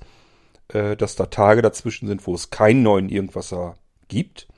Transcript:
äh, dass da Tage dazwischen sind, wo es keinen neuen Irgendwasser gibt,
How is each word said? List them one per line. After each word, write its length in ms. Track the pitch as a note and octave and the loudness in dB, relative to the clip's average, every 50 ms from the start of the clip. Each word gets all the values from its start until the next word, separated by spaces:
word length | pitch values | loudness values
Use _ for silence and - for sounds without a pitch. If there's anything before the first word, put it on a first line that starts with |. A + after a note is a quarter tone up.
| - - _ _ _ _ _ _ _ _ _ _ _ - | -20 -20 _ _ _ _ _ _ _ _ _ _ _ -6
äh, 260 | - G#2+ G#2 G#2 G#2 | -4 -4 -2 -2 -2
dass 220 | - G#2+ - - | -4 -4 -6 -4
da 80 | - F#2 | -6 -6
Tage 360 | - - - G#2 G2+ G#2+ A#2 | -6 0 2 4 6 6 6
dazwischen 460 | A#2 G#2+ - - - A#2+ - - G#2+ | 4 2 0 -2 -8 -10 -10 -8 -8
sind, 180 | G2+ G2+ F#2+ - | -8 -8 -6 -6
wo 60 | F#2+ F2 | -8 -8
es 160 | E2+ - - | -8 -8 -12
keinen 320 | - - G#2+ A2 A#2 C3+ | -2 2 4 4 4 4
neuen 280 | A#2+ G#2+ G2+ F#2+ F#2+ F#2+ | 4 4 2 2 0 -2
Irgendwasser 640 | G2 G2 F#2+ F#2+ - F2+ F2 - F#2 F2+ F2 F2 E2+ - _ _ _ _ _ | -4 -6 -6 -6 -10 -12 -12 -10 -10 -10 -10 -10 -12 -18 _ _ _ _ _
gibt, 400 | _ - A2 - - _ - - - _ | _ -6 -6 -6 -6 _ -20 -20 -20 _